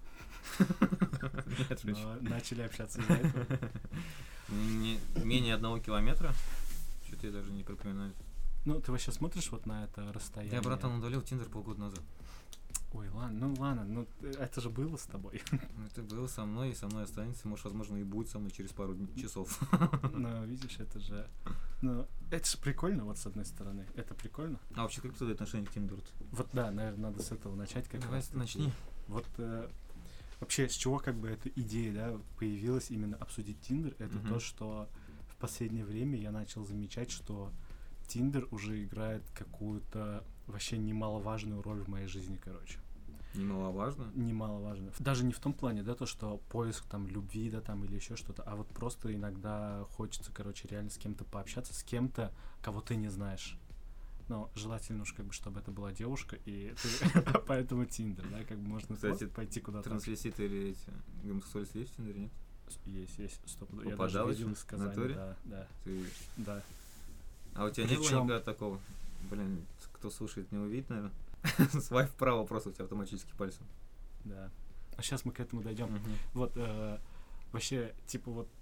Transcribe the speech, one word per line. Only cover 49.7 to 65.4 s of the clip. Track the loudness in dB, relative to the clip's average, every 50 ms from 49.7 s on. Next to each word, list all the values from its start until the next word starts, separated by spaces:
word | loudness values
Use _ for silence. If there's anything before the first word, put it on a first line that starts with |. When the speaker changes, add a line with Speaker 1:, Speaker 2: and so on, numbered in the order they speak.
| -2 -4 -4 -6
Speaker 2:
хочется, | -4 -4 -4 -2 -2 -4 -6 -6 -6
короче, | -6 -4 -6 -6 -6 -6 -4
реально | -4 -2 -2 -4
с | -4 -4
кем-то | -4 -4 -4 -4 -6
пообщаться, | -6 -6 -6 -6 -4 -4 -4 -4 -4 -6
с | -6 -4
кем-то, | -2 0 2 2 2 2 0 0 -2 -2 -6 -8 -8 -8 -6
кого | -4 -4 -2 -2
ты | -2 0 0
не | 0 0 0
знаешь. | 0 -2 -2 -2 -2 -4 -4 -6 -6 -8 -8 -10 -10 -10 -8 -10 -10 -8 -8 -8 -8 -8 -4 -4
Но | -4 -4 -4 -4 -4
желательно | -4 -4 -2 -2 -4 -4 -4 -2 -2 -2
уж, | -4 -4
как | -4 -6
бы, | -6 -4
чтобы | -4 -4 -4 -4 -4
это | -4 -4
была | -4 -4 -4 -4
девушка, | -2 -2 -2 -2 0 -2 -2 -4 -6 -6 -6
и | -6 -4 -4 -4 -4 -4 -2
ты | -2 0 2 6 6 8 8 8 8 8 6
<laughs> | 6 6 6
поэтому | 2 2 4 2 4 2 2
Тиндер, | 2 0 -2 0 -2 -2 -2 -4 -4
да, | -4 -4 -4
как | -6 -6 -4
бы | -4 -4
можно | -4 -4 -4 -4 -4
Speaker 1:
Кстати, | 0 2 2 2 2
Speaker 2:
просто | 0 -4
пойти | -4 -4 -4 -2 -2 -4
куда-то. | -4 -4 -4 -2 -2 0
Speaker 1:
трансвеститы | -2 0 0 -2 -2 -2 -2 -2 0 0 0
или | 0 2 0 0 -2
эти | -2 -4 -6 -6 -6 -8 -8 -6 -6 -6 -4 -2
гомосексуалисты | -2 -2 -2 -2 -4 -4 -4 -4 -4 -4
есть | -6 -6 -6
в | -6
Тиндере, | -6 -4 -4 -4
нет? | -4 -4 -6 -8 -8 -10 -10 -12 -12 -10 -10 -8 -6
Speaker 2:
Есть, | -4 -4 -4 -4 -4 -4 -4
есть, | -4 -6 -6 -8 -10
стопудово. | -10 -10 -10 -10 -8 -8 -6 -4 -2
Я | 0
даже | 2 2 4 4 4
Speaker 1:
Попадалось | 4 4 2 2
Speaker 2:
видел | 0 -2
Speaker 1:
в | -2
Speaker 2:
из | -2 -4
Казани, | -6 -2 0 0 0
Speaker 1:
натуре? | 0 0 0 0 0
Speaker 2:
да, | -2 -4 -4 -6 -6